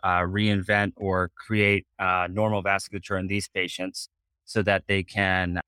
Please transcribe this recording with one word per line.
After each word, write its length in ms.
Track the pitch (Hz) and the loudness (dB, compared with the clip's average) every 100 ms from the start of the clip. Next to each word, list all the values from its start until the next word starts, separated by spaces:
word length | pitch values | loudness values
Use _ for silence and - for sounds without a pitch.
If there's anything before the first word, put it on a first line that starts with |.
uh, 180 | 92 90 | 0 2
reinvent 720 | 90 101 107 101 92 104 101 - | 0 0 2 2 2 2 0 -2
or 340 | 98 92 90 - | -2 0 -2 -6
create, 500 | - 107 101 98 - - | -4 2 4 2 -2 -4
uh, 280 | 95 92 90 | 0 0 0
normal 320 | 95 107 104 | 0 0 0
vasculature 580 | 95 98 - 98 - 95 | 0 0 -2 -10 -4 -4
in 80 | 95 | -2
these 200 | 101 - | -2 -2
patients 600 | 95 92 - 92 - - _ _ _ - | -4 -4 -6 -8 -8 -14 _ _ _ -4
so 160 | 110 | 0
that 220 | 101 98 - | 2 0 0
they 140 | 98 | -2
can 580 | 90 104 95 92 90 87 | 0 0 2 2 0 -4